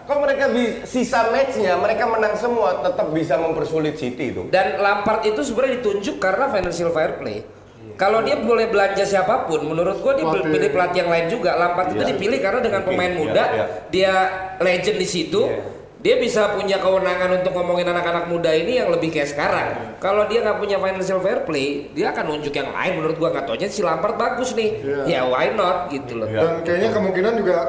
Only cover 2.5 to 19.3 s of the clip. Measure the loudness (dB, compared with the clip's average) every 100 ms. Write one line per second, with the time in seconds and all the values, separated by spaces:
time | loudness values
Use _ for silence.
2.5 | 2 0 2 0 0 0 0 0 0 0
3.5 | -2 -2 0 -2 -2 -6 -4 -4 -4 0
4.5 | 2 2 2 0 2 0 0 0 0 -2
5.5 | 0 0 0 0 -2 -2 -2 0 0 0
6.5 | 0 -2 -2 0 2 0 -2 -6 -8 -10
7.5 | -18 -20 -20 -18 0 2 2 2 0 2
8.5 | 2 4 2 2 2 2 2 2 0 0
9.5 | -2 0 0 0 0 0 2 2 0 2
10.5 | 2 2 2 2 2 2 2 2 0 0
11.5 | 2 2 2 0 0 0 0 0 0 0
12.5 | 0 0 0 0 0 0 0 0 2 2
13.5 | 0 -2 -4 -4 2 2 4 2 -2 -8
14.5 | -2 0 2 0 -2 -2 -2 -2 0 0
15.5 | -2 -8 -12 -18 -4 2 2 2 2 0
16.5 | 0 -2 0 4 4 2 0 0 2 0
17.5 | -2 0 0 0 0 0 -2 -2 0 2
18.5 | 2 2 0 2 0 0 -2 -2